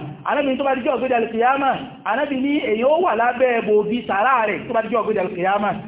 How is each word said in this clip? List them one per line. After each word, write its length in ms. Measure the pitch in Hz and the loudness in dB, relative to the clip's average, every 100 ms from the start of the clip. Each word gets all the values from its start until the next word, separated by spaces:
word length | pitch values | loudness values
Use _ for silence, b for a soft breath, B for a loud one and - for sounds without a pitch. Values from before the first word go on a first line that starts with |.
| 139 147 | -8 -10
Ànábì 260 | - 240 285 | -4 0 0
ní 80 | 262 | 0
tó 60 | |
bá 120 | 277 262 | 0 0
dijọ́ 200 | 247 254 | 0 -2
ọ̀gbẹ́dẹ̀ 200 | 254 240 | 0 0
al-qiyamah, 600 | 226 220 240 269 277 208 - - | 0 0 2 2 0 -2 -6 -10
Ànábì 340 | 185 226 285 262 | -4 -2 -2 -2
ní 240 | 277 294 | 0 0
èyí 240 | 254 214 | 0 2
ó 160 | 254 320 | 2 4
wà 140 | 359 220 | 2 2
lábẹ́ 460 | 233 240 254 233 | 0 2 2 2
bòbí 360 | 202 208 208 240 - | 2 2 2 -2 -2
sàárà 400 | 190 233 262 214 | 0 2 2 2
rẹ̀ 120 | 175 - | -2 -2
tó 60 | |
bá 80 | 226 | -2
dijọ́ 200 | 220 226 | 0 0
ọ̀gbẹ́dẹ̀ 200 | 202 214 | 0 0
al-qiyamah. 540 | 180 180 185 202 208 175 | -2 -2 0 0 0 -4